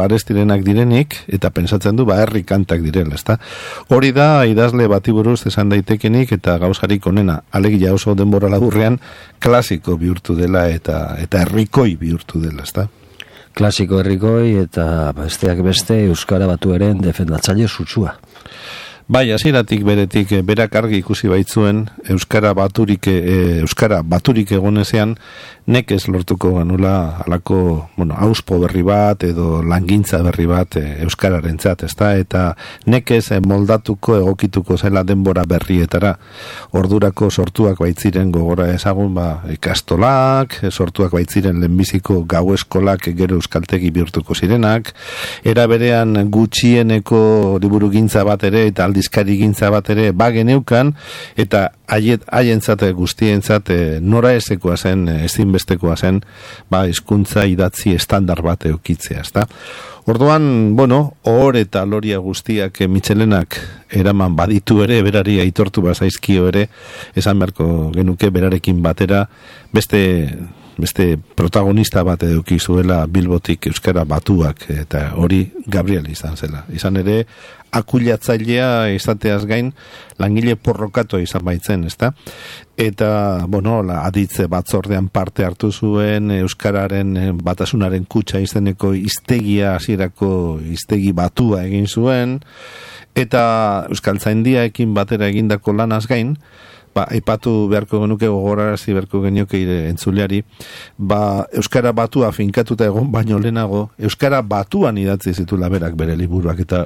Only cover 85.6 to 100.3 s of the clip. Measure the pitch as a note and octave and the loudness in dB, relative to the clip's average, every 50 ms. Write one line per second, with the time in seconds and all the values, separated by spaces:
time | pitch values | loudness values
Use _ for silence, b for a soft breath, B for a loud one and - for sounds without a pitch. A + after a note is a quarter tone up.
85.6 | - G#2+ G2 - A2 G#2 G#2 G#2 G#2 G#2 G#2 G#2 G#2 G#2 G2+ F#2+ F#2 F#2 - _ | -4 -4 -4 -2 -2 -2 0 0 0 0 0 -2 -2 -2 -2 -2 -2 -4 -6 _
86.6 | - G#2 G2+ G2 G2 F#2+ G2 G2 G2 G2 F#2+ F#2 F#2 F#2+ F2 F2 E2+ F2 F2+ - | -4 -2 -2 -2 -4 -4 -4 -4 -4 -2 -2 -2 -2 -2 -4 -4 -4 -4 -4 -4
87.6 | F2 - - A2 G2 F#2 F#2 F#2 F#2+ - - A2 G2 - - G2 G2 - - G#2+ | -4 -4 -2 -2 -2 -2 -2 -4 -6 -4 -4 -4 -4 -2 -4 -4 -4 -2 -2 -2
88.6 | G2+ G2+ F#2+ - G2+ G2 F#2+ F#2+ G2 G2+ - - _ - B2 A#2+ G#2+ G2+ G2+ G2+ | -2 -2 -2 -2 -2 -2 -2 -2 -4 -6 -6 -8 _ -2 -2 -2 0 0 0 0
89.6 | G2+ G2 F#2 F2 - - G#2+ F#2 F#2+ F2 - - G2+ F#2+ F#2+ F#2 F2 E2 D#2+ D#2 | 0 0 -2 -4 -4 -4 -2 -2 -4 -6 -4 -4 -2 -2 0 -2 -2 -4 -6 -8
90.6 | D#2 E2 E2+ - - - G#2+ G2+ F#2+ G2 F2+ E2+ F2 F2 - - B2 A2+ G2+ F#2 | -8 -8 -10 -10 -6 -4 -2 0 0 0 0 0 -2 -2 -2 0 0 0 0 -2
91.6 | F2+ F#2+ G2 G2+ G2+ G2 - A2+ A#2 C3 C3 B2 B2 B2 C3 C#3 B B B B | -2 -4 -2 -2 -2 -2 -2 -2 0 0 0 0 -2 -4 -6 -8 B B B B
92.6 | B B B B B B B B B B - C3 B2+ A2 C3+ B2 A#2 A#2 A2+ A2+ | B B B B B B B B B B -4 -4 -2 0 0 0 2 2 2 0
93.6 | A2 G#2 G2+ F#2+ - - - - - G#2 G2 G2+ - A2 G#2+ A2 A2+ B2+ C3 B2 | 0 0 -2 -2 -4 -6 -8 -4 -4 -4 -4 -2 -2 0 0 0 2 2 2 0
94.6 | A#2 A2 - - A#2+ A2 G#2 A2 - - A#2 G#2 G#2 G2+ G2+ G#2+ A2 G#2+ G#2 G2+ | 0 -2 -2 -2 -2 0 0 -2 -2 -2 -2 -2 -2 -2 0 0 0 0 -2 -2
95.6 | - G#2+ G2+ G#2+ A2+ A2+ A2 A2 G#2+ A2+ C3 A#2+ A2+ C3 D3+ D3 B B B B | -2 -2 -2 0 0 0 -2 -2 -2 -2 -2 -2 -2 -2 -4 -6 B B B B
96.6 | B B B B B B - G#2 F#2 - E2+ F2+ - G#2+ A2 G#2+ - B2 A2+ G#2+ | B B B B B B -4 -4 -4 -2 -4 -4 -2 -2 -4 -2 0 0 0 0
97.6 | G#2 G2 G#2 G#2 G#2 - G#2+ G#2 G#2+ G#2 A2 G#2 A2+ A2 G2+ G2 F#2+ G2+ G#2 G#2 | 0 0 0 -2 -2 -2 -4 -2 0 -2 -2 -2 -2 -2 0 0 -2 -2 -2 0
98.6 | G#2 G#2+ G#2 - - - G2 F#2+ G2 G2 - G2 G2 G2 G2 G2+ G2+ G2 - F#2+ | -2 -2 -4 -4 -4 -2 -2 -2 -2 -2 -4 -2 -2 0 0 0 -2 -2 -2 -2
99.6 | F#2 F2+ F2+ E2+ D#2+ E2 F2 - - G2+ F#2+ G2+ G2+ F#2+ | -2 -2 -2 -2 -2 -4 -6 -4 -4 -2 0 0 0 0